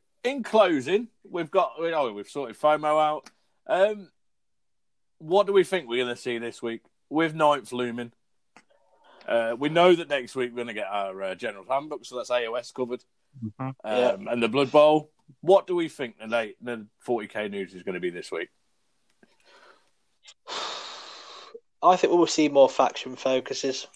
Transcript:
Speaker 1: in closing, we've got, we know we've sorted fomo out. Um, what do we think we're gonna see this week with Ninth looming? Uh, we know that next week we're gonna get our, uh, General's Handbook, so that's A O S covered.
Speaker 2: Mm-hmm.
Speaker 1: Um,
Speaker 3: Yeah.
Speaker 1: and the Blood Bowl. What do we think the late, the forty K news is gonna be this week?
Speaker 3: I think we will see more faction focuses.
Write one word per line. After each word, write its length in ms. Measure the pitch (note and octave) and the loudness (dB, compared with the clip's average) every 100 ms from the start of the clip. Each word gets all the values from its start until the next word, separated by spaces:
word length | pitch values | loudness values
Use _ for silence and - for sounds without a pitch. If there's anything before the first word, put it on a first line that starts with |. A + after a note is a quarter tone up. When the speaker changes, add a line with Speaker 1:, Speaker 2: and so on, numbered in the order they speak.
| _ _ | _ _
Speaker 1:
in 200 | B3 C#4 | -6 -6
closing, 680 | G#3+ A3 F#3 D3 B2+ G3+ A#3+ _ - | -2 2 4 2 0 -2 -2 _ -12
we've 220 | F3 D#3+ | -8 -2
got, 300 | F#3+ E3+ C#3+ | 0 0 -2
we 100 | E3 | -4
know 220 | D#3+ B2+ | -2 -2
we've 160 | G2+ G2+ | -4 -12
sorted 300 | C#3+ B2 G#2+ | -10 -10 0
fomo 420 | D3+ D3+ D3+ D#3 | 2 2 2 2
out. 300 | D3+ D3+ - _ _ _ - | 2 -2 -10 _ _ _ -4
Um, 440 | E3+ G#3 G#3 F3 _ _ _ _ _ _ _ _ _ _ _ | 2 2 0 -12 _ _ _ _ _ _ _ _ _ _ _
what 280 | D#3 G3 G3 | 0 2 4
do 60 | |
we 120 | G3 | 4
think 240 | F3 F#3 B2 | 4 0 -2
we're 160 | A#2+ | -2
gonna 120 | B2 A#2+ | -2 -4
see 220 | B2 A#2 | -6 -6
this 220 | A#2 - | -6 -8
week 200 | A#2 A2+ _ _ _ | -8 -8 _ _ _
with 260 | D3 D#3+ | 0 0
Ninth 380 | D#3+ D3+ C#3+ G#2 | 2 2 2 -2
looming? 400 | B2 B2 A#2 A#2+ _ _ _ _ - _ _ _ _ _ - - | -6 -6 -6 -10 _ _ _ _ -20 _ _ _ _ _ -18 -2
Uh, 300 | A#2 A2+ A#2+ | -2 -2 -2
we 120 | D3 | 0
know 240 | E3 F3+ | 4 6
that 160 | E3+ D#3 | 6 2
next 260 | C#3 A#2+ C3 | -4 -4 -6
week 140 | B2 | -6
we're 60 | A#2+ | -4
gonna 160 | A#2+ | -8
get 120 | G#2+ F#2+ | -8 -6
our, 340 | G2+ G2 F#2+ | -4 -4 -6
uh, 120 | F#2+ | -8
General's 340 | F2+ A#2 G2+ G2+ | -6 -8 -10 -4
Handbook, 360 | C3+ D3+ C#3 | -4 -4 -12
so 120 | A#2+ B2 | -10 -10
that's 140 | G#2+ | -4
A 160 | B2 A#2 | -2 -2
O 80 | |
S 160 | A#2+ - | -6 -10
covered. 300 | - A#2+ B2 _ _ _ C3+ | -8 -6 -6 _ _ _ -12
Speaker 2:
Mm-hmm. 200 | A2 - | -12 -10
Speaker 1:
Um, 100 | C3 C3+ | -10 -10
Speaker 3:
Yeah. 480 | G#2+ A2 B2 G2 G#2+ | -4 0 2 0 -4
Speaker 1:
and 100 | A#2+ | -2
the 60 | A2+ | 0
Blood 220 | C3 C3+ | 0 4
Bowl. 400 | D3+ D3+ D#3 D3 _ _ - | 6 6 6 0 _ _ -10
What 260 | D#3 F#3+ - | 4 4 4
do 80 | |
we 140 | F3 D#3+ | -4 -4
think 300 | - B2 G2+ | -6 -10 -8
the 80 | A2 | -4
late, 300 | A#2 G#2+ - | -2 -2 -8
the 260 | B2 A2+ G#2+ _ | -10 -10 -12 _
forty 280 | - A#2 G#2+ | -4 -4 -4
K 220 | G#2+ G#2 | -8 -8
news 260 | G2+ F#2 | -6 -10
is 80 | F#2 | -10
gonna 180 | F#2 F2+ | -8 -4
be 100 | F2+ | -6
this 200 | F2 - | -6 -10
week? 200 | E2 D#2 _ _ _ _ _ _ _ _ _ _ - _ _ _ _ _ _ - - - - - - - - - - - - - - _ - | -8 -10 _ _ _ _ _ _ _ _ _ _ -20 _ _ _ _ _ _ -20 -20 -12 -10 -8 -10 -14 -18 -18 -20 -20 -20 -20 -20 _ 2
Speaker 3:
I 140 | D#3+ F#3 | 6 6
think 160 | - | 6
we 60 | F3 | 4
will 80 | D#3+ | 4
see 220 | - D3+ | 4 4
more 180 | C#3+ B2+ | 8 6
faction 480 | - B2+ - B2+ B2+ | 8 2 2 -12 -4
focuses. 680 | C3 C3 - C3 C#3 C3 - | -2 0 -2 -4 -4 -4 -10